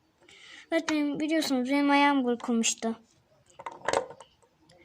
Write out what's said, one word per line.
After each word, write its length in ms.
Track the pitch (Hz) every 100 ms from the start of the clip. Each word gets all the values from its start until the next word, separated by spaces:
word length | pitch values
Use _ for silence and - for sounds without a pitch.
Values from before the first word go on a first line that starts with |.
| _ _ - - - - -
Öğretmenim 500 | 330 320 302 294 277
biliyorsunuz 500 | 302 320 302 262 247
benim 200 | 285 285
ayağım 340 | 285 285 277
burkulmuştu. 760 | 247 240 - 233 226 - 226 226 - _ _ _ _ - - - - - - - - _ _ _ _ -